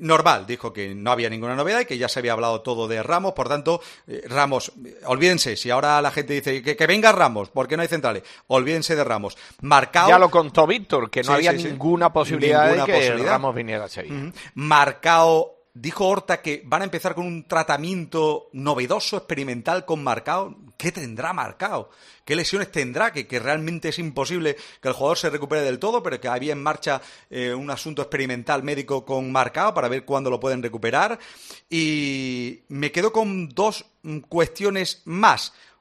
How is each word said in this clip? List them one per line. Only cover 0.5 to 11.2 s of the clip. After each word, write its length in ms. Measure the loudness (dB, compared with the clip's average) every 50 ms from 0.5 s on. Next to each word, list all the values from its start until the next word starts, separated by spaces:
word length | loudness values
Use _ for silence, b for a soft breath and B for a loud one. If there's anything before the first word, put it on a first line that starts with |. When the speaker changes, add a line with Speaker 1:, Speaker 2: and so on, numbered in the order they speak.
| -8 -8 -8 -10 -10
Speaker 1:
que 200 | -10 -10 -10 -10
no 180 | -6 -2 -2
había 160 | 0 0 -2
ninguna 280 | -4 -4 -6 -8 -6 -4
novedad 240 | -4 -2 0 0 -2
y 60 | -2
que 120 | -2 -4
ya 100 | -4 -4
se 120 | -4 -4 -4
había 140 | -2 -2 -2
hablado 280 | 0 0 -2 -2 -2
todo 260 | -4 -4 -4 -4 -4
de 140 | -4 -4 -4
Ramos, 320 | -2 0 0 0 0 -2 -2
por 160 | -4 -2 -2
tanto, 320 | -2 -2 0 -2 -2 -2 B B B B B
eh, 160 | -14 -14 -12 -10
Ramos, 440 | -4 0 2 2 2 2 -2 -4 -6 -12 -16 -20
eh, 140 | -20 -20 -8 -4
olvídense, 500 | -4 0 2 4 4 4 2 0 -2 -4
si 140 | -4 -2 0
ahora 280 | 0 2 2 4 4 4
la 120 | 2 2
gente 220 | 0 -2 -4 -4 -4
dice 280 | -4 -2 -2 -4 -2
que, 140 | -2 -2 0
que 80 | 2 2
venga 260 | 2 4 6 6 6
Ramos, 380 | 6 6 4 2 2 0 -6 -4
¿por 180 | -4 -4 -2
qué 100 | -2 -2
no 40 | -2
hay 60 | -2
centrales? 340 | -2 -2 -2 0 -2 -2 -4 B B B B B
Olvídense 500 | 0 2 2 2 2 0 -2 -2 0 0
de 80 | 0 0
Ramos. 340 | 0 0 -2 -4 -6 -10 B B B B -8
Marcao 460 | 2 6 6 6 6 6 4 4 8
Speaker 2:
Ya 120 | 8 8 8
lo 100 | 8 8
contó 380 | 6 4 4 4 4 4 4
Víctor, 420 | 6 4 0 -2 -2 0 0 0 0
que 120 | -2 -2